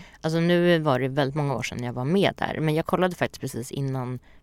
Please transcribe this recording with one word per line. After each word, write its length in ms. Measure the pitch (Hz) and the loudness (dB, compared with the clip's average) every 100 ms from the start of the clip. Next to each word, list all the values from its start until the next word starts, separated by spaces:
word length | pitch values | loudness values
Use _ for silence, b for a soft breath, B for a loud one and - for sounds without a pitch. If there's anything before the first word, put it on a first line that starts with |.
| B B | B B
Alltså, 180 | 160 165 | -2 2
nu 400 | 170 175 175 165 | 4 4 6 4
var 200 | 151 127 | 4 2
det 80 | 131 | 0
väldigt 280 | 139 135 151 | 0 0 0
många 200 | 143 117 | -2 -2
år 80 | |
sedan 200 | - - | -4 -6
jag 100 | 120 | -6
var 120 | 123 131 | -4 0
med 280 | 196 175 - | 2 2 2
där, 220 | - - | -2 0
men 160 | 156 156 | 0 0
jag 100 | - | 0
kollade 300 | 180 185 175 | 2 0 0
faktiskt 260 | 123 - | -4 -4
precis 300 | 131 120 123 | -8 -8 -8
innan 480 | 139 139 131 123 127 b b | -4 -4 -4 -6 -8 b b